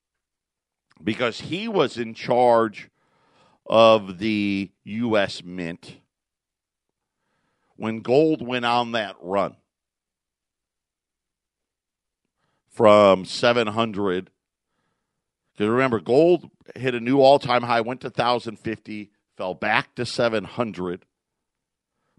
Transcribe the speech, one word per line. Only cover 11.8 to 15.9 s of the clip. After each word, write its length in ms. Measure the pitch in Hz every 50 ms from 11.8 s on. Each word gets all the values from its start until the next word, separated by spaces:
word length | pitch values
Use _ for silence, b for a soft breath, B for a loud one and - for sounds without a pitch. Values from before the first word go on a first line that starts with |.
| _ _ _ _ _ _ _ _ _ _ _ _ _ _ _ _ _ _
from 560 | _ - 117 107 104 104 104 98 95 92 90
seven 400 | - - - 127 120 120 123 113
hundred. 640 | 107 104 113 117 113 98 95 101 98 90 95 92 - _ _ _ _ _ _ _ _ _ _ _ _ _ _ _ _ _ _ _ _ _ _ _ _ _ -
'Cause 100 | 104 107
remember, 320 | 117 127 135 131